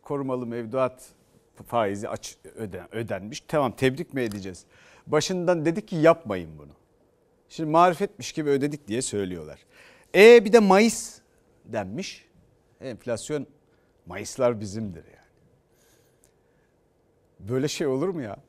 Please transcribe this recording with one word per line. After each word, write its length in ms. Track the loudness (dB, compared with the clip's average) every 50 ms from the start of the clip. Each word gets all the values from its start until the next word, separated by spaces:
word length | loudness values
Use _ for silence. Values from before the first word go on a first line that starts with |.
korumalı 440 | -10 -8 -6 -6 -4 -4 -4 -6 -6
mevduat 560 | -6 -8 -8 -8 -6 -2 -2 -2 -2 -4 -8 -20 -20 _ _ _ _ _ _ _ _ _ -20 -10
faizi 420 | -4 -2 0 0 0 -2 -4 -6 -8
aç-, 280 | -10 -10 -12 -14 -18 _ -20 -20 -14
öden-, 380 | -12 -12 -10 -10 -12 -14 -10 -10
ödenmiş. 480 | -8 -8 -6 -8 -8 -8 -10 -14 -14 -8 -4
Tamam, 280 | -2 0 0 0 0
tebrik 380 | 0 0 0 0 -2 -8 -8 -6
mi 80 | -4
edeceğiz? 420 | -4 -4 -6 -8 -10 -12 -14 -16 -18 _ _ _ -20 -20 -20 -20 _
Başından 580 | -2 -2 0 0 -2 -4 -2 0 0 0 2 0
dedik 240 | -2 -2 -4 -6 -6
ki 80 | 0
yapmayın 600 | 4 6 4 4 4 0 -6 -6 -6 -8 -10 -14 -18
bunu. 140 | -20 -20 -20 _ _ _ _ _ _ _ _ _ _ _ _ _ _ _
Şimdi 220 | -10 -8 -4 2
marifetmiş 600 | 4 4 6 4 4 0 -4 -6 -6 -10 -14 -10
gibi 180 | -8 -4 -2 0
ödedik 380 | 0 0 0 -2 -6 -8 _ -6
diye 140 | -6 -4
söylüyorlar. 560 | -4 -4 -4 -4 -4 -4 -6 -8 -12 -14 -18 -20 _ _ _ -20 -20 -20 -20 _ _ _ 6
E 300 | 10 10 12 12 10 8
bir 80 | 6
de 60 | 4 6
Mayıs 600 | 6 6 6 6 4 4 0 -4 -8 -14 -16 -20 _ _ _ _ _ _ _ _ _
denmiş. 600 | -10 -8 -8 -8 -6 -8 -10 -10 -12 -14 -18 -20 _ _ _ _ _ _ _ _ _ _ -16
Enflasyon 680 | -14 -14 -14 -10 -8 -6 -6 -6 -6 -6 -8 -8 -8 -10 _ _ _ _ _ _ _ _ _ _ _
Mayıslar 540 | -16 -14 -12 -12 -10 -2 0 0 0 0 -2
bizimdir 440 | -6 -10 -8 -8 -8 -8 -10 -14 -18
yani. 220 | -20 -20 -20 _ _ _ _ _ _ _ _ _ _ _ _ _ _ _ _ _ _ _ _ _ _ _ _ _ _ _ _ _ _ _ _ _ _ _ _ _ _ _ _ _ _ _ -16
Böyle 280 | -8 -6 -4 -4 -4 -4
şey 180 | -4 -4 -2
olur 220 | -2 -2 -2 -2 -4
mu 140 | -6 -6
ya? 140 | -8 -10 -12 -14 -18